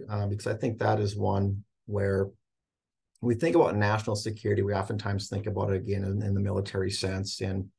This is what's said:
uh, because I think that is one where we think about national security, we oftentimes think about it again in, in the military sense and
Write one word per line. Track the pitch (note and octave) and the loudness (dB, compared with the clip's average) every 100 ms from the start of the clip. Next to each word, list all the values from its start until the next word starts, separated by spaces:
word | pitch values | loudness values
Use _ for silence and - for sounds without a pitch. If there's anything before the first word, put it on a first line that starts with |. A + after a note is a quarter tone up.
| G2 | -6
uh, | G#2 G2+ | -4 -2
because | G#2+ - | -2 -4
I | A2 | -2
think | C3 G#2+ | -2 0
that | A2+ G#2+ | 0 2
is | G2+ G#2 | 0 0
one | G2 G2 G2 G2 - _ - | 0 2 0 -2 -8 _ -6
where | G2+ G2 G2 G2 - _ _ _ _ _ _ _ - | -2 0 0 0 -6 _ _ _ _ _ _ _ -4
we | A#2+ A2+ | 0 2
think | E3+ E3+ | 4 6
about | E2 G2+ | 6 4
national | G#2 G#2+ A2+ G#2 | 4 2 0 -2
security, | A2 G#2 G#2+ G2 | -4 -4 0 2
we | G2+ | 2
oftentimes | G2 G2 G#2+ G2+ G2 - | 0 0 -2 -2 -4 -2
think | G2+ G2+ | -4 -4
about | F#2+ G2+ | -2 0
it | F#2+ | 0
again | G2+ G2 | 0 -2
in, | G2 G2 | 0 -2
in | G2+ | 0
the | G2 | 0
military | G2+ G2 G2+ G2 F#2+ | 0 0 -2 -2 -2
sense | - F#2 F#2+ G2 - | -2 -2 -2 -4 -4
and | G2 F#2+ F#2+ | -4 -4 -6